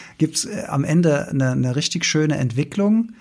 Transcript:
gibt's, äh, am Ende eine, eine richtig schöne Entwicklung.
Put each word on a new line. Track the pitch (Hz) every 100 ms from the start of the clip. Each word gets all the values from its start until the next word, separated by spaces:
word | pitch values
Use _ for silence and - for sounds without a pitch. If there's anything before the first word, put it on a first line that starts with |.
| - -
gibt's, | 156 - -
äh, | 208 -
am | 139
Ende | - 156 170 143 -
eine, | 139 131
eine | 127 127 127
richtig | 156 170 170
schöne | 156 156 151
Entwicklung. | 127 117 156 - 202 220 226 -